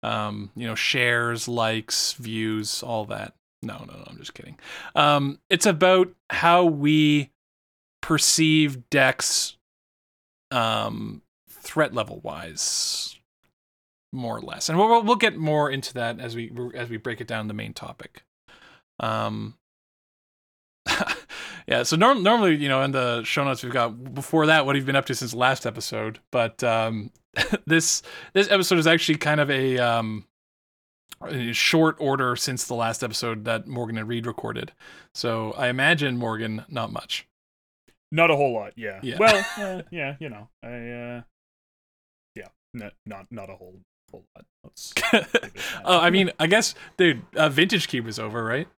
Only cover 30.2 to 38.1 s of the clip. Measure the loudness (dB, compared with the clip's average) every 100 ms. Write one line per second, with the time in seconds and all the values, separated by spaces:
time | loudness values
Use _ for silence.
30.2 | -12 _ _ _ _ _ _ _ _ -16
31.2 | -10 -6 -4 0 2 4 4 2 -2 0
32.2 | 0 0 -4 -4 -4 -2 -2 -2 -4 -4
33.2 | -4 -6 -2 -4 -4 -8 -6 -6 -4 -4
34.2 | -4 -8 -8 -8 -10 _ -20 -20 -18 -8
35.2 | -4 -2 -4 -2 -2 2 2 2 0 -2
36.2 | -4 -4 -4 -6 -8 -8 -8 -8 -8 -10
37.2 | -10 _ _ _ _ _ _ _ _